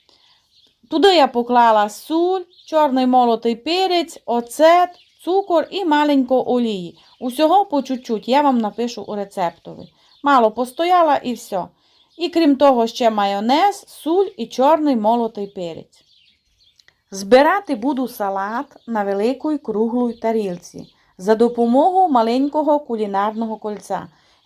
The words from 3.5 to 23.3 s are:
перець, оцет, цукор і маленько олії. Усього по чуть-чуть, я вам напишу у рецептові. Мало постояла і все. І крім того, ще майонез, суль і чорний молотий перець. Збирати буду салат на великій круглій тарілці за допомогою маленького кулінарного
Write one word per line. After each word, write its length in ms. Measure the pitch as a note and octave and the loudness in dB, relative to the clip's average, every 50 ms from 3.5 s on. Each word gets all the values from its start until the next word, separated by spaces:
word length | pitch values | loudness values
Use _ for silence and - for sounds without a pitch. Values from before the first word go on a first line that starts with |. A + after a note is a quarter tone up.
| A#3 | -4
перець, 680 | A3+ - D4+ E4+ F#4 F#4+ F#4 F4+ F4 E4 E4+ - - _ | -4 -4 -4 -2 -2 0 0 0 -2 -2 -4 -8 -14 _
оцет, 600 | - A#3 A#3+ A#3+ A#3+ - - D#4 D#4+ E4+ F4 F4+ F4 F4 _ _ _ _ _ - | -6 -4 -4 -4 -6 0 2 4 6 6 4 2 0 -4 _ _ _ _ _ -6
цукор 440 | D#4+ F#4 G4 G4 G4 F4 D#4+ - - | -4 -2 -2 0 0 0 -2 -2 -2
і 140 | - F#4 G4 | -6 -6 -2
маленько 600 | D#4+ D4 D4 D4+ D4 C#4+ C4+ B3+ C4 C4 B3+ - | 0 0 0 2 2 2 0 0 0 0 0 0
олії. 520 | - B3 B3 A#3+ A3+ G#3 F#3+ F3 E3 - _ _ _ _ - | 0 -2 -2 -2 -2 -4 -6 -8 -10 -14 _ _ _ _ -12
Усього 440 | A3+ B3+ A#3+ D4 D#4 D4+ F4 G4+ G4 | -10 -8 -4 0 0 2 4 2 2
по 180 | G4+ C#4+ C#4 C4+ | 0 -2 -4 -4
чуть-чуть, 460 | - C4 A#3+ - - A#3 G#3 - A3+ | -4 -6 -8 -6 -6 -8 -6 -4 -2
я 140 | B3 C#4+ D4 | 0 2 2
вам 160 | C#4+ B3+ A#3 | 2 0 0
напишу 440 | A3 G3+ G#3 - A#3+ A#3+ A#3+ G#3+ - | -2 -4 -6 -6 -8 -8 -8 -10 -12
у 120 | - G#3 | -10 -10
рецептові. 800 | G3+ G3 G3 - G3+ F3+ E3+ E3+ _ - F3 D#3+ E3 F3 - _ _ _ _ _ _ - | -10 -10 -8 -6 -4 -4 -4 -6 _ -18 -20 -20 -18 -20 -20 _ _ _ _ _ _ 0
Мало 280 | C#4+ C#4 B3+ A3+ A3 | 2 4 4 4 4
постояла 680 | A3 A#3 B3+ B3 - - E4 F4 F#4 F4+ E4 D4+ C#4 | 2 0 -6 -6 -4 -2 0 2 4 4 4 4 2
і 180 | - - B3+ A#3+ | 0 -2 -4 -8
все. 300 | - - - G#3+ F3+ F3 - _ _ _ _ _ _ _ _ _ - | -8 -8 -8 -6 -6 -6 -8 _ _ _ _ _ _ _ _ _ -8
І 100 | - - | -6 -4
крім 280 | F4 E4 E4 C#4+ C#4 | 0 2 2 2 4
того, 300 | B3+ C#4+ C#4 C4 A#3 A3+ | 4 4 4 4 2 0
ще 240 | A3+ - - B3+ A3+ | -2 -2 0 0 0
майонез, 760 | A3 G#3 G3+ G3 G3 G3+ G#3+ A#3 C4+ D#4 F#4+ G4+ G4 - - - | 0 0 -2 -2 -2 -2 0 0 2 2 2 0 0 -2 -10 -20
суль 380 | - - - D4 E4+ F#4+ G4 F4+ - | -20 -10 -6 -2 0 0 0 -2 -4
і 100 | - A#3 | -10 -12
чорний 500 | - - - C4 C#4+ D#4+ D#4 D4+ D4 C4 | -8 -4 0 2 2 2 2 2 0 0
молотий 500 | A3+ G#3 G#3+ A#3+ A#3+ A#3 A3+ A3+ G#3 G3+ | 0 0 0 0 0 -2 -4 -6 -8 -12
перець. 580 | G3+ - F#3+ F3+ E3 D#3+ - - _ _ _ _ _ _ _ _ _ _ _ _ _ _ _ _ _ _ _ _ _ _ _ _ - | -10 -10 -10 -10 -10 -10 -14 -18 _ _ _ _ _ _ _ _ _ _ _ _ _ _ _ _ _ _ _ _ _ _ _ _ -16
Збирати 640 | G3 F#3+ G3 G3 A#3+ B3+ D4 D#4+ F#4 G4+ G4 - C#4 | -14 -10 0 4 6 6 6 6 2 -2 -2 -4 -6
буду 340 | G#3 G#3+ C#4 D4 B3+ C4 A#3 | -4 -4 -4 -4 -4 -4 -6
салат 580 | - - G#3 F#3+ G3 G3 G3 G#3 A3+ A#3+ C#4+ - - - _ | -6 -6 -6 -4 -4 -4 -6 -6 -6 -8 -8 -10 -14 -20 _
на 180 | - A3+ G#3+ G3+ | -6 -4 -4 -2
великій 540 | G3+ G3 G3+ G#3 A#3+ C4+ C4+ - D#4 D4+ C#4 | -2 -2 0 0 -2 -2 -2 -4 -4 -4 -4
круглій 560 | - - F#3+ G3+ A3+ A3+ A#3 B3 B3 A#3+ A3+ | -6 -6 -2 -2 -2 -2 0 -2 -2 -2 -4
тарілці 840 | - - A3+ A3+ A3+ G#3 F#3+ F3 F3 - - - E3+ - - _ _ _ _ _ - | -4 -4 -2 -2 -2 -2 -4 -6 -10 -12 -18 -20 -20 -20 -20 _ _ _ _ _ -6
за 160 | F#3 G#3 A3 | 0 0 2
допомогою 760 | G#3+ A#3 A#3+ A#3+ A#3 A#3 A#3 A#3+ C4+ D#4 F#4+ F4+ F#4+ F#4+ F4 | 2 2 0 2 0 0 2 4 4 4 4 4 4 4 4
маленького 720 | C4+ A#3+ A3 A3+ A#3+ C4 C#4 D4 - D4+ D4 D4+ D4 D4 | 4 2 2 2 2 0 0 0 0 0 0 2 2 0
кулінарного 760 | D4 - A#3 G#3+ G#3+ G3+ G3 G3 G3+ G#3+ | 0 -4 -6 -4 -4 -4 -2 -2 -2 -2